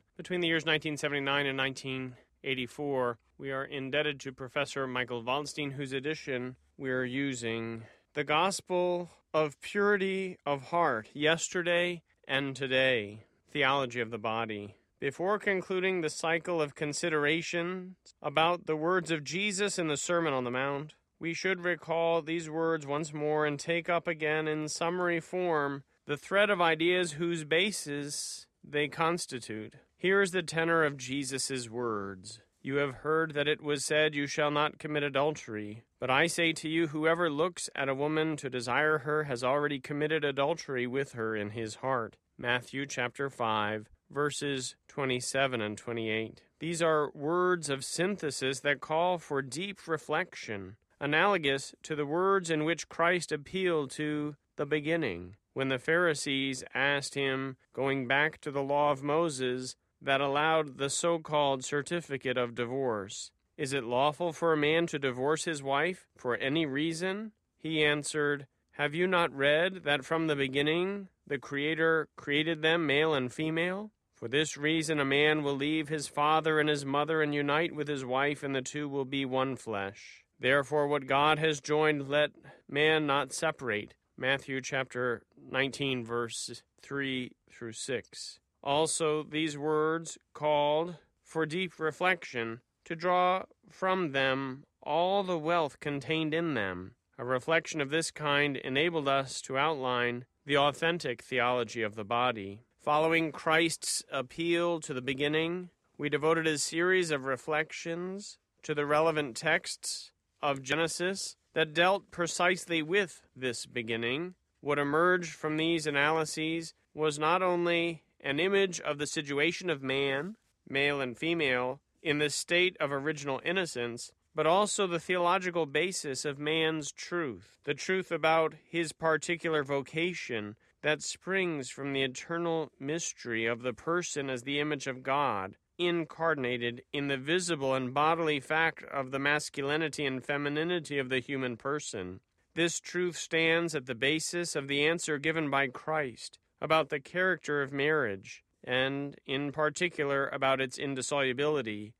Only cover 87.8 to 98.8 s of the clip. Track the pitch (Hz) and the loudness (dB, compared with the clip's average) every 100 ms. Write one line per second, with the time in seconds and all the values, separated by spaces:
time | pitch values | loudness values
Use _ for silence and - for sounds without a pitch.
87.8 | - 123 - - - - _ _ 139 143 | -6 -6 -6 -14 -14 -16 _ _ 0 2
88.8 | 160 - 160 151 151 151 160 147 151 151 | 2 2 0 0 -2 -2 -2 -2 0 2
89.8 | 156 165 165 - _ - 151 147 147 151 | 2 0 -4 -14 _ -4 2 4 4 2
90.8 | 175 165 _ _ _ 160 156 170 185 - | 0 -6 _ _ _ -2 -2 -2 -4 -2
91.8 | 160 - 180 180 - 123 113 113 _ _ | -4 0 2 2 -2 -4 -4 -6 _ _
92.8 | - 165 175 180 180 185 - _ _ - | -10 -4 2 4 4 2 -2 _ _ -2
93.8 | 190 190 170 139 135 131 135 131 - _ | 2 2 2 2 2 2 -2 -6 -14 _
94.8 | - 151 180 196 185 175 151 170 151 - | 0 2 4 2 2 0 2 2 2 -2
95.8 | 151 143 135 160 156 156 170 127 98 90 | -4 -4 0 0 2 2 0 0 -2 -4
96.8 | 92 - _ - 120 127 139 165 160 160 | -8 -16 _ -10 -2 -2 2 2 2 -4
97.8 | 139 156 160 - 151 143 147 135 135 131 | 0 0 -2 -4 0 2 2 0 -2 2